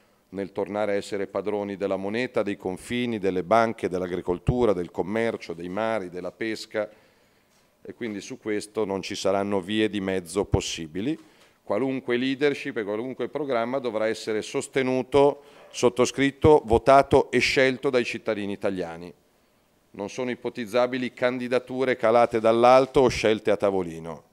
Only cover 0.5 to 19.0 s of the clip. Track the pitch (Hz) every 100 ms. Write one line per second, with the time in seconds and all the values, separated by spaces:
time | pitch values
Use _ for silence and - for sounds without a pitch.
0.5 | - 95 104 104 101 - 101 92 101 95
1.5 | 104 101 95 98 95 98 113 127 117 101
2.5 | 98 95 92 - 120 120 110 92 90 85
3.5 | 113 113 - 95 90 92 87 87 90 -
4.5 | 123 117 90 85 - 87 113 117 104 -
5.5 | 82 90 98 113 110 92 90 90 - 110
6.5 | 107 - 110 104 - _ _ _ _ _
7.5 | _ _ _ - - 120 101 - 131 110
8.5 | 104 - 113 98 98 - 98 98 98 101
9.5 | 101 87 110 107 104 95 95 82 101 92
10.5 | 98 - - 80 87 123 160 - _ _
11.5 | _ - 101 135 131 127 120 131 131 147
12.5 | 139 143 117 101 107 127 123 120 143 139
13.5 | 120 117 131 123 107 110 110 - 107 -
14.5 | 139 - 139 131 131 123 143 143 139 -
15.5 | - - - 123 - 120 - 139 - 156
16.5 | 151 110 113 - 139 135 139 - 123 -
17.5 | 143 131 127 143 123 117 110 113 104 101
18.5 | 98 104 92 85 82